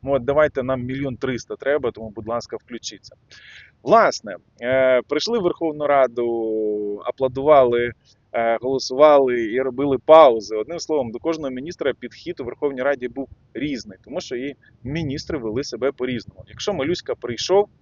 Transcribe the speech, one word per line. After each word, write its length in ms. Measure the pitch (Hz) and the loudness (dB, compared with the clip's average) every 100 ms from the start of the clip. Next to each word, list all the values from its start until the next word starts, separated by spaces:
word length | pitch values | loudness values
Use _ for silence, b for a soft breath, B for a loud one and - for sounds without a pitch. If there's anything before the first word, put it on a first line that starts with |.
Ну, 120 | 131 | 0
от 100 | 139 | -2
давайте, 400 | 123 143 151 - | 0 2 2 0
нам 180 | 127 131 | -4 -4
мільйон 360 | 123 135 139 120 | -4 -6 -6 -6
триста 380 | 135 123 - 107 | -6 -6 -8 -8
треба, 360 | 131 147 131 | -2 -2 -2
тому, 180 | 110 110 | -6 -14
будь 180 | 104 107 | -12 -6
ласка, 300 | 117 - 113 | -6 -6 -14
включіться. 580 | _ 120 - 104 - _ _ B B B B _ | _ -14 -14 -18 -20 _ _ B B B B _
Власне, 520 | 120 214 190 - 107 90 _ _ | 2 4 4 2 -10 -14 _ _
е, 400 | 120 131 131 127 | 0 2 4 4
прийшли 380 | - 151 175 233 | 2 -4 -2 0
в 20 | |
Верховну 460 | 180 - 165 151 147 | 0 -2 -6 -4 2
Раду, 1120 | 143 131 120 120 117 113 110 107 104 104 101 - | 4 4 2 -2 0 -2 -2 -2 -2 -4 -8 -8
аплодували, 880 | - 131 127 139 147 127 120 120 117 b _ _ | -4 -2 -2 6 6 6 4 -2 -6 b _ _
е, 240 | 120 117 113 | -4 0 0
голосували 920 | 123 135 - 127 151 147 135 120 113 | -2 -4 -4 4 6 8 4 0 -2
і 100 | 117 | -2
робили 360 | 131 123 143 131 - | -4 -2 -2 -2 8
паузи. 500 | 156 151 113 98 107 | 10 10 6 -2 -6
Одним 240 | 110 170 | -6 -8
словом, 320 | - 156 120 | -4 -4 -4
до 80 | 113 | -6
кожного 300 | 160 160 147 | -6 -4 -6
міністра 440 | 127 143 175 147 | -8 -10 -6 -4
підхід 460 | 117 123 - 160 175 | -4 -10 -14 -14 -10
у 40 | |
Верховній 380 | 120 117 147 135 | -10 -6 -6 -2
Раді 260 | 131 139 123 | -4 -2 -6
був 220 | 120 135 - _ | -8 -12 -12 _
різний, 440 | - 143 131 101 95 | -8 -8 -8 -10 -20
тому 180 | - 151 | -12 -12
що 140 | - 123 | -8 -10
і 200 | 135 135 b _ | -10 -12 b _
міністри 540 | 123 151 160 143 - 156 | -10 -6 -6 -8 -8 -8
вели 260 | 113 110 | -6 -6
себе 280 | 143 117 127 | -6 -4 -4
по-різному. 520 | 139 127 123 - - - | -4 -6 -6 -10 -20 -20
Якщо 260 | 87 - | -10 -6
Малюська 420 | 190 139 175 - 127 | -4 -4 -6 -6 -10
прийшов 540 | 117 117 - 190 202 _ | -8 -8 0 0 0 _